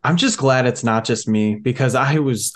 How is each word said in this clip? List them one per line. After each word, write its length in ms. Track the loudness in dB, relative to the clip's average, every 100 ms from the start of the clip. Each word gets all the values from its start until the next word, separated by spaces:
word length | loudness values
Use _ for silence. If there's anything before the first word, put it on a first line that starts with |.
I'm 120 | 0 0
just 220 | 0 2
glad 300 | 2 4 2
it's 160 | 0
not 200 | 0 0
just 240 | 0 -4 0
me 280 | 0 0 -2
because 400 | -4 0 0 2
I 240 | 0 0
was, 340 | 0 -2 -6